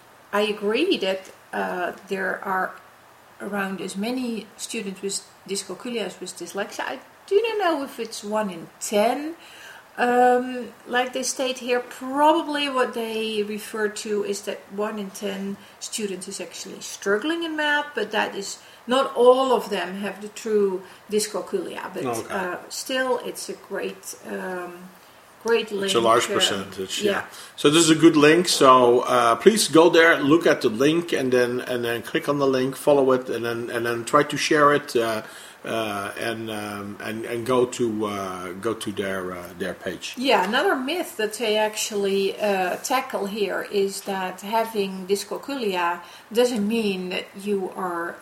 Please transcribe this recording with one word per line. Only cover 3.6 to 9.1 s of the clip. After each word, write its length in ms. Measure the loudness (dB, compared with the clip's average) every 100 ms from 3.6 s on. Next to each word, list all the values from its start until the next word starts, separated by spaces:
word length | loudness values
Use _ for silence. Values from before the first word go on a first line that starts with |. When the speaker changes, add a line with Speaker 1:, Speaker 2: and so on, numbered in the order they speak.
| -4 -6
Speaker 1:
as 160 | -8 -6
many 500 | -4 -4 -4 -6 -8 -12
students 460 | -10 -8 -8 -8
with 260 | -6 -6 -10 -18 -8
dyscalculia 580 | -8 -6 -10 -8 -6 -6
as 140 | -8
with 160 | -12 -12
dyslexia. 420 | -10 -8 -6 -6 -8
I 140 | -8 -14 -20 0
do 140 | 2 2
not 80 | 0
know 240 | 0 0
if 160 | -4 -8
it's 240 | -10 -10
one 260 | -4 -2 -2
in 180 | -6 -14 -12
ten. 560 | -2 2 2